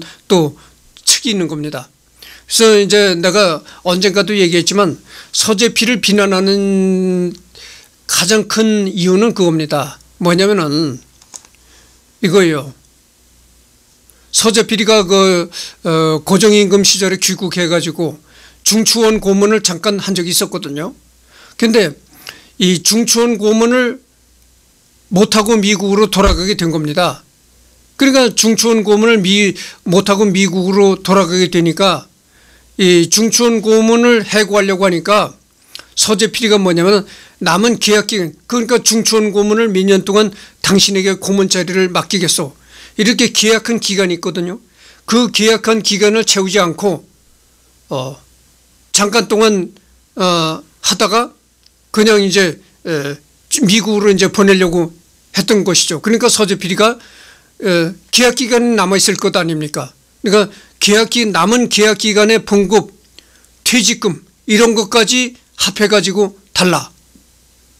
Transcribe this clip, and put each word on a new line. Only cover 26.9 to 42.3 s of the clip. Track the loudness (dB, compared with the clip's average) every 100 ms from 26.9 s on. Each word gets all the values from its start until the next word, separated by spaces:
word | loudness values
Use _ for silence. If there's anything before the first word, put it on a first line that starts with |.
| -2 -4 -4 _ _ _ _ _ _ _ -2
그러니까 | 2 2 2 0
중추원 | 0 2 2 0
고문을 | 2 2 4 2
미-, | 2 2 2 -2 -12 -10 -2
못하고 | 0 2 0 2
미국으로 | 2 0 0 0 2 2 2
돌아가게 | 0 0 2 0 0
되니까 | 0 0 0 0 -2 -8 _ _ _ _ _ _ 0
이 | 2 4 2
중추원 | 0 0 2 0 0
고문을 | 2 2 4 4 4 2 0
해고하려고 | -2 0 0 0 0 0
하니까 | 0 0 0 0 -8 _ _ _ -20 -12 -4
서재필이가 | -2 0 -2 -2 0 2
뭐냐면은 | 2 2 2 2 -2 -14 -20 -6
남은 | -2 2 2 0
계약 | 0 0 0
기간, | -4 -6 -8 -6
그러니까 | -4 0 -2
중추원 | 0 -2 0 0 0
고문을 | 0 0 0 0
몇 | 0 2
년 | 2 2
동안 | 0 0 -4 -20 _
당신에게 | 0 2 2 0 -2 -2
고문 | -2 0 0
자리를 | 0 -2 0 0
맡기겠소. | -2 -4 -2 -2